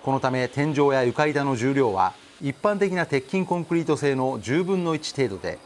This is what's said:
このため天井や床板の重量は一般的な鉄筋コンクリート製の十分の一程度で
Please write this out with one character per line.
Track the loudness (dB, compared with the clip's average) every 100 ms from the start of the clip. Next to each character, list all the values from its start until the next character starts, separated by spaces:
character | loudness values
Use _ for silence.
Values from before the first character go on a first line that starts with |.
こ | 0
の | 0
た | 0
め | 0 -2
天 | 0 0
井 | 4 4
や | 4
床 | 2 2 0
板 | 2 0
の | 0
重 | 0
量 | 2 2
は | 2 0 -2 -20 -8
一 | -6 -2
般 | -2 0
的 | 0
な | 0 0
鉄 | -2 0
筋 | -2
コ | -2 -2
ン | 0
ク |
リ | -2
ー | 0
ト | 0
製 | 0
の | 0 -2 -4
十 | -2 0
分 | 0 0
の | 0
一 | -2 -4 -2
程 | -2
度 | -2
で | -8 -8